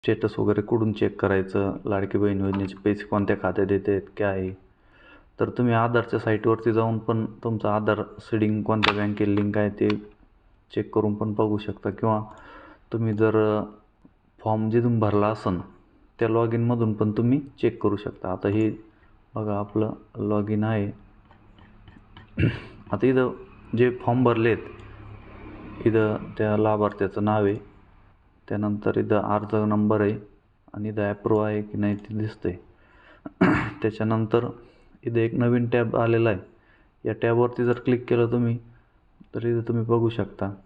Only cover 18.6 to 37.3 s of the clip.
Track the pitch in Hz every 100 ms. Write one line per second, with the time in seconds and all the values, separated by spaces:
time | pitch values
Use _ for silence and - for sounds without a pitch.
18.6 | 110 - - _ _ _ _ 110 107 101
19.6 | 104 110 107 - - 117 104 104 104 107
20.6 | 107 110 101 - - - _ - - -
21.6 | - - - - - - - - 117 -
22.6 | - - - 101 123 131 127 - - -
23.6 | - 113 123 123 - 123 120 113 113 104
24.6 | - - - - - - - - - -
25.6 | - - 117 110 107 107 - - 107 107
26.6 | 107 107 104 - 98 104 104 107 101 107
27.6 | - - - - - _ _ _ - 104
28.6 | 104 104 104 104 107 104 107 104 107 110
29.6 | 107 104 104 107 104 107 - _ _ _
30.6 | _ 104 107 107 101 101 117 107 107 107
31.6 | 104 104 104 104 - 107 107 - - 90
32.6 | - - _ - - - - - - -
33.6 | 113 - 110 - 110 113 110 120 120 -
34.6 | - _ _ - 123 117 113 117 120 123
35.6 | 120 123 113 120 117 117 113 95 - _
36.6 | _ _ _ _ - 110 117